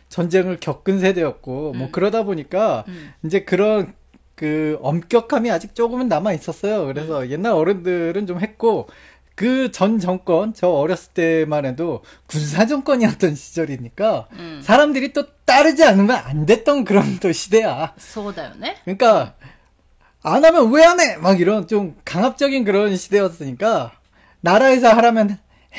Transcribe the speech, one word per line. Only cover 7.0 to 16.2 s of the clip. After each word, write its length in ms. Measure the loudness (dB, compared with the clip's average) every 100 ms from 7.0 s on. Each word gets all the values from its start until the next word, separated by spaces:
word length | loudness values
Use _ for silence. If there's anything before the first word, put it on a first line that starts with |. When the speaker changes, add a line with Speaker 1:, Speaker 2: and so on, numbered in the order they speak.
| -6 -6
Speaker 2:
음. 60 | -6
Speaker 1:
옛날 220 | -4 -2
어른들은 760 | 0 0 -2 -2 -2 -2 -4 -6
좀 100 | -6
했고, 460 | -8 -2 -2 -2 -4 -16 -20 _ _
그 360 | -4 -2 0 -2
전 260 | -2 -2 0
정권, 560 | -2 -4 0 0 -2
저 140 | -2 0
어렸을 440 | 0 0 -4 -8
때만 500 | -2 0 0 0 -2 -4
해도 360 | -6 -6 -8 -12 -20 -10
군사 380 | -8 -4 0 0
정권이었던 680 | -2 -2 0 0 0 -2
시절이니까 960 | -2 -8 -8 -6 -8 -12 -4 -2 -2 -6
Speaker 2:
음. 280 | -16 -16 -8
Speaker 1:
사람들이 500 | 2 4 4 2 -2
또 120 | -4 -6 _
따르지 400 | 2 4 4 6
않으면 320 | 6 6 4
안 300 | 0